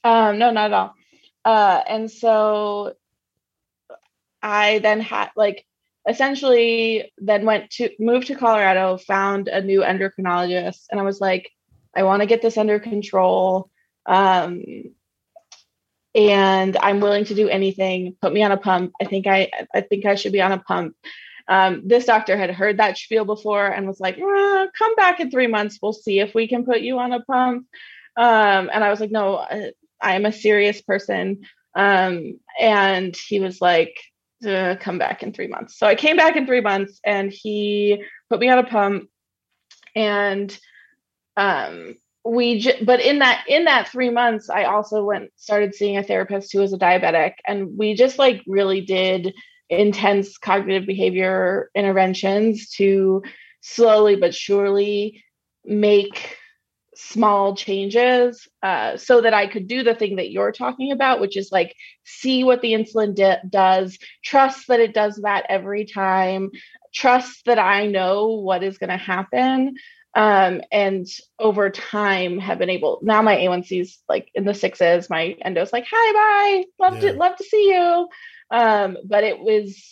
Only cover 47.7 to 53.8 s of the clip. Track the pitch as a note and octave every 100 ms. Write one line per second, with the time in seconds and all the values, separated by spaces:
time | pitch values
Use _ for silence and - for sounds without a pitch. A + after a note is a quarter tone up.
47.7 | G3+ G#3+ G#3 B3+ C4 C4+ G3+ - G3 G3
48.7 | F#3+ F#3+ F#3 F#3 F#3 F3+ - - _ _
49.7 | F3 G#3 G3+ G#3 G3 G3 - - G3 F#3+
50.7 | F#3+ G3 G3 F#3 F#3 F#3 F#3+ F#3 G3 -
51.7 | G3+ G3+ F#3+ F#3 F#3 G3 G3+ A3 G#3+ -
52.7 | - G3 G3 F#3+ F#3+ G3 - - _ -
53.7 | -